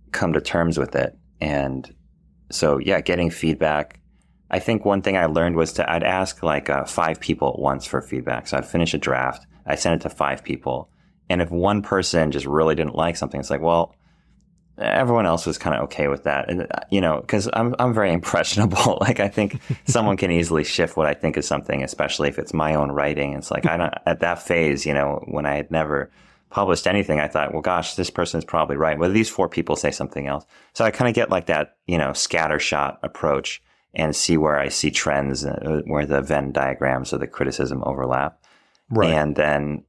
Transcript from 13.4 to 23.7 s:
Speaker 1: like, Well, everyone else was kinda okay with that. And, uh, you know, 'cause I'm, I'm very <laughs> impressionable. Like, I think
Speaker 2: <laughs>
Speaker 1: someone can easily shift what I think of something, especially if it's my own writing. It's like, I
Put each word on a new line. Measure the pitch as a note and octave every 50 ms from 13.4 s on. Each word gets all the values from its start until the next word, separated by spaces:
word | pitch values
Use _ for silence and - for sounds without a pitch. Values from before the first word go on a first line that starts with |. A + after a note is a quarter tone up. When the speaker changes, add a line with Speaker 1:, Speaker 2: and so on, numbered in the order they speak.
| C2+ -
Speaker 1:
like, | C#2+ C#2+
Well, | D#2 E2+ E2+ E2+ E2+ - _ _ _ _ _ _ _ _ _ _ _ _ _ _ _ _ _ -
everyone | G#2+ A2 - - C3 A#2+ A#2+ A#2 G#2
else | E2+ E2 E2 -
was | E2+ D2+
kinda | - - E2+ C#2+ A1+
okay | C#2 C#2+ - - D2
with | C#2+ C#2 - -
that. | D2+ C#2+ C#2 - -
And, | F2 F2+ -
uh, | - - - - -
you | G2 G2
know, | F2+ E2 D2+ C#2 -
'cause | - - G#2 F#2 - -
I'm, | - A2+ A#2+ B2+ -
I'm | B2 B2+ A2+
very | A2 G2+ F#2+
<laughs> | E2 E2+
impressionable. | E2+ - - F2 D#2 - - G2+ G#2+ F#2+ F2+ - - A#2 F#2 -
Like, | G2+ G#2 - -
I | G2+
think | G2+ - - G#2 G2 - - - - C3
Speaker 2:
<laughs> | - -
Speaker 1:
someone | - - A#2 A2 G#2 G2
can | F#2 G2+ F2+
easily | E2+ E2+ E2+ E2 E2 D#2 D2+
shift | - - - E2+ E2 -
what | E2 D#2
I | D2+ D2
think | - - D#2+ -
of | D2+ C#2+
something, | - D2+ C#2 C#2 - C#2+ C#2 C2+
especially | C2+ - - D2+ D2 - - D2+ C#2+
if | C#2 -
it's | D2 - -
my | D#2+ D#2 D#2 D#2
own | D2 D2 C#2+
writing. | C#2 C#2+ C#2+ D2 D2+ D2 C#2+ C#2 C#2
It's | D2 D2 -
like, | - C#2 -
I | D#2